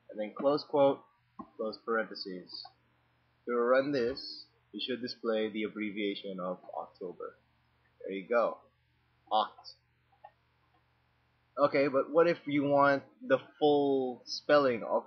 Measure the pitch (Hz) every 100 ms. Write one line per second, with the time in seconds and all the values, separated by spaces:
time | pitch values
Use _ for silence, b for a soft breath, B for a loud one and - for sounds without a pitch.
0 | - 101 107 - 139 147 - 147 139 -
1 | - _ _ - - - 110 107 - 113
2 | 98 101 98 90 85 - - _ _ _
3 | _ _ _ _ - 120 120 131 139 139
4 | 117 139 - - - _ _ 107 - 120
5 | 120 - 113 110 110 107 104 107 104 98
6 | 101 98 98 92 90 90 - 78 87 -
7 | 90 82 87 - _ _ _ _ _ _
8 | 92 95 90 117 107 - _ _ _ _
9 | _ _ - - - - - - _ _
10 | _ _ - _ _ _ _ _ _ _
11 | _ _ _ _ _ - 143 143 139 135
12 | - 160 170 165 143 143 143 143 139 139
13 | - _ - 131 - - 151 147 143 135
14 | 127 120 - - - 147 135 113 87 110